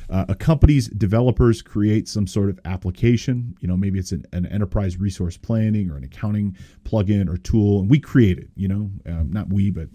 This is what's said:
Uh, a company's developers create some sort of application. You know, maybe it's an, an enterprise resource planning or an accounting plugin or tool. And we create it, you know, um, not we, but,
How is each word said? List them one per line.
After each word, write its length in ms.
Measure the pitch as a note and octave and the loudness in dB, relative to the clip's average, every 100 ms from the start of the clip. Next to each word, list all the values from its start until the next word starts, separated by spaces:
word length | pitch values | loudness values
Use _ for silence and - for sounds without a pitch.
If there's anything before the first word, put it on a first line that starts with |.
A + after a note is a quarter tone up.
| - | -6
Uh, 140 | F#2 F#2 | -4 -4
a 60 | - | -2
company's 520 | E3 D3+ D3 C#3+ A#2 | 0 6 6 6 0
developers 760 | G#2 G2+ A2+ B2 A2 A#2+ A2 | -2 0 2 2 4 2 2
create 440 | - G#2 G#2 G#2+ - | -4 0 2 2 0
some 200 | G#2+ F#2+ | -4 -2
sort 240 | G#2+ G2 | 0 -2
of 80 | F#2 F2 | -2 -8
application. 880 | F#2 F#2+ - A#2+ A#2 - B2 B2 - | -6 -6 0 2 2 0 -4 -6 -8
You 60 | F2+ | -2
know, 100 | F2+ | -2
maybe 200 | G2 F#2+ | 0 -2
it's 140 | - | -4
an, 140 | E2+ - | -8 -6
an 120 | F2+ F2+ | -6 -4
enterprise 520 | G2+ G2 G#2+ F#2+ F2+ | -4 -2 -2 -2 -2
resource 400 | G2+ F#2+ F2 - | -4 -4 -6 -6
planning 520 | - A2+ A2 G#2+ F#2 | -2 0 2 0 -2
or 80 | C#2 | -6
an 60 | |
accounting 520 | B1+ - G#2 G#2 G2+ - - - | -12 -8 -4 -2 -4 -6 -16 -18
plugin 440 | - A2 G2 G2+ F2 | -4 0 2 2 0
or 100 | F2+ | -4
tool. 420 | - A2+ G#2 G2+ | 0 2 4 2
And 100 | G2 | 4
we 100 | - | 2
create 380 | - B2+ G#2 F2 | 4 4 4 2
it, 120 | - - | -6 -6
you 120 | F#2+ | -4
know, 240 | G2+ G#2 G2+ - | -4 -6 -10 -8
um, 240 | E2 D2+ | -4 -4
not 200 | G#2+ - | -4 -2
we, 200 | G2 G2 | 0 0
but, 180 | D#2+ D#2 | -2 -8